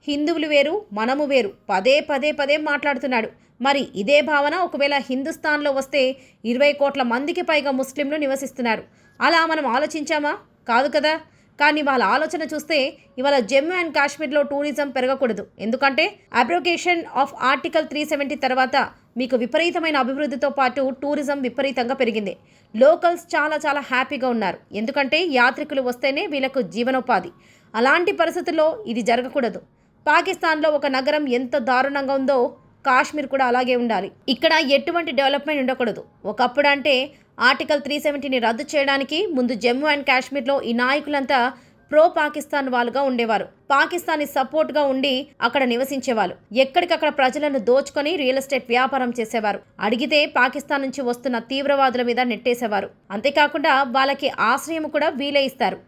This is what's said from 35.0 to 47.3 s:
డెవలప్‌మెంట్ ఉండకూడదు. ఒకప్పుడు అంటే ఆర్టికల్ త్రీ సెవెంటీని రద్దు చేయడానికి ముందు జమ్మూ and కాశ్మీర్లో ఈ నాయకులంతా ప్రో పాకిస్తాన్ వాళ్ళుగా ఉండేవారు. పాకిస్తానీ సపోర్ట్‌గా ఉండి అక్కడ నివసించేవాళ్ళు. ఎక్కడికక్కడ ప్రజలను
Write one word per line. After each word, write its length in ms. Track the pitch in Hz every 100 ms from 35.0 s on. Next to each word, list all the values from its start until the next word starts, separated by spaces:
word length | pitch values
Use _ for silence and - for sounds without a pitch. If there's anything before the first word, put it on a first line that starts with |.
| 330
డెవలప్‌మెంట్ 480 | 254 269 285 285 294
ఉండకూడదు. 440 | 262 262 240 160 - _
ఒకప్పుడు 440 | 185 208 247 247 285
అంటే 420 | 285 269 254 269 - _ -
ఆర్టికల్ 400 | 240 269 285 294
త్రీ 200 | 285 294
సెవెంటీని 380 | 311 285 277 262
రద్దు 260 | 226 226 294 311
చేయడానికి 500 | 277 277 277 311 427
ముందు 280 | 285 247
జమ్మూ 340 | 240 226 247 302
and 140 | 285
కాశ్మీర్లో 600 | 277 254 254 277 247 277
ఈ 100 | -
నాయకులంతా 800 | 233 247 285 294 294 269 277 240 262 - _ _
ప్రో 180 | 302 330
పాకిస్తాన్ 600 | 339 294 294 285 294 262
వాళ్ళుగా 340 | 247 240 240
ఉండేవారు. 460 | 277 247 233 208 - _ _
పాకిస్తానీ 560 | 277 311 349 349 311 285
సపోర్ట్‌గా 560 | 294 262 311 302 262
ఉండి 440 | 285 262 277 254 269 _
అక్కడ 220 | - 285
నివసించేవాళ్ళు. 880 | 262 240 262 277 254 226 190 - _
ఎక్కడికక్కడ 540 | 214 262 359 349 320 311
ప్రజలను 500 | 294 262